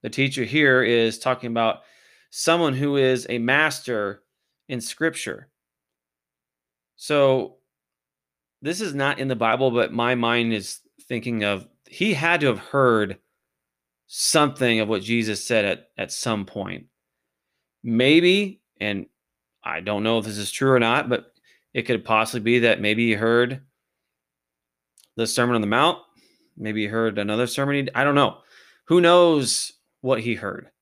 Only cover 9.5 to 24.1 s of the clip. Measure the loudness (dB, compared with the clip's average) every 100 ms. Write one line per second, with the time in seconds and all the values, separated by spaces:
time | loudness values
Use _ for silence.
9.5 | 2 2 2 -2 0 -2 0 0 0 0
10.5 | -4 -6 -16 _ _ _ -8 -6 -4 -2
11.5 | -4 -8 _ _ -4 -2 0 0 2 0
12.5 | -2 -4 0 2 2 0 -6 _ _ _
13.5 | _ _ _ _ _ _ -6 0 2 0
14.5 | 0 0 0 0 -4 -2 -2 -2 -6 0
15.5 | 0 0 -4 _ -12 -10 -6 -4 -4 -6
16.5 | -10 -10 -10 -16 _ _ _ _ _ _
17.5 | _ _ _ -2 2 6 6 6 2 0
18.5 | -8 _ _ -6 -6 -10 _ _ _ _
19.5 | _ -10 -8 -4 -2 0 0 -2 -8 -8
20.5 | -2 2 4 4 2 0 -4 -4 _ _
21.5 | _ _ -8 -2 -4 0 0 0 -2 2
22.5 | 2 4 2 0 0 0 0 2 2 2
23.5 | -4 _ _ _ _ _